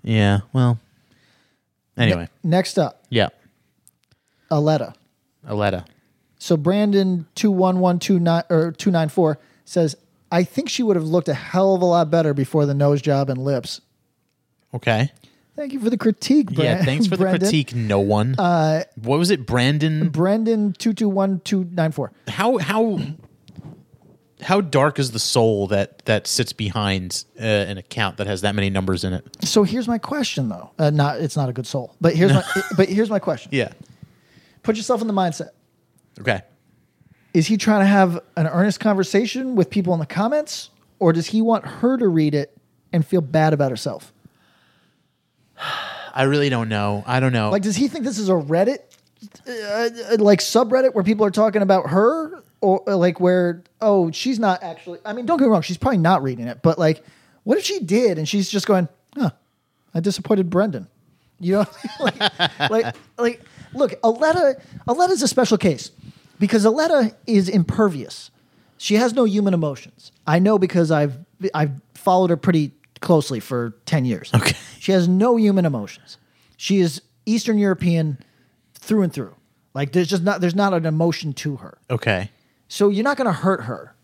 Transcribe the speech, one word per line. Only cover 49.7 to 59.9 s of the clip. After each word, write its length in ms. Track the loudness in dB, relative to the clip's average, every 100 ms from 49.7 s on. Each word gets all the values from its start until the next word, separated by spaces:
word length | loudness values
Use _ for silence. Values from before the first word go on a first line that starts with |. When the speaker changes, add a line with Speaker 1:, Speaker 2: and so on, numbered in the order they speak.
| -4 -4 -6 -2
Speaker 2:
uh, 40 | 2
like, 220 | 6 4
subreddit 540 | 4 0 2 2 2
where 100 | 2
people 220 | 0 2 0
are 60 |
talking 300 | 2 0 2
about 280 | 2 2 4
her, 540 | 2 4 2 -6 -12 _ _
or, 220 | 0 0 0
uh, 80 | 2
like, 220 | 2 2
where, 440 | 2 2 0 -4 _ _
oh, 320 | 2 2 2
she's 280 | -2 -4 0
not 220 | 0 -2
actually, 360 | -6 -14 -16 -14 -10
I 80 |
mean, 120 | -8 -2
don't 120 | 2
get 80 | 4
me 60 |
wrong, 100 | 2
she's 160 | 0 -4
probably 220 | 0 2
not 240 | 4 2
reading 240 | 0 -6 -10
it, 140 | 0
but, 160 | 0 2
like, 240 | 0 0 -8 _ _ _
what 140 | -2 -2
if 60 |
she 160 | 0 -6
did 380 | -2 2 2 0
and 100 | -2
she's 220 | -2 -2
just 180 | -2 0
going, 220 | 0 0 _ _ -4
"Huh, 160 | -4 _ _ _ _ _ _